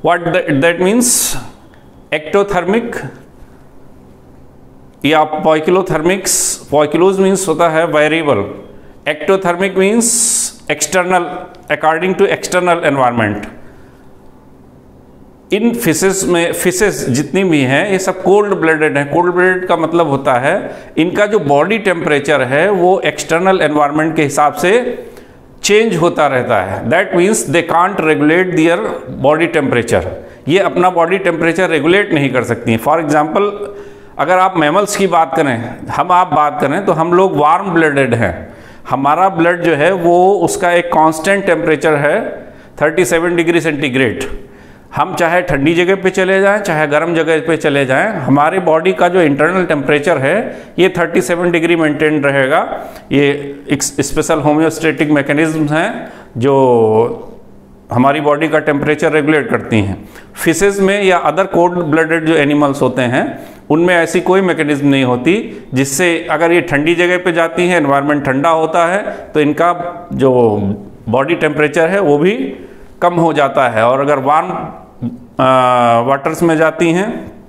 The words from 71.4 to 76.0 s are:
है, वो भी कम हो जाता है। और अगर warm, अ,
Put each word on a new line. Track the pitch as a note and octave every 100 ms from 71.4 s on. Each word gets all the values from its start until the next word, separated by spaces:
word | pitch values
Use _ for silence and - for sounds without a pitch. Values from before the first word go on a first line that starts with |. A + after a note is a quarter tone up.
| D#3 D3+ D3+ E3 E3
है, | G3
वो | E3 C#3+
भी | F3 A#3 C4+ - - - - -
कम | F3
हो | F3 E3
जाता | D3 C3+ C#3 B2+
है। | A2 A#2
और | C3
अगर | C#3+ C#3+
warm, | C3 D#3 F#3
अ, | - D#3+ - - - A#2+ - - - C3 C3 B2+ B2 A#2+ A#2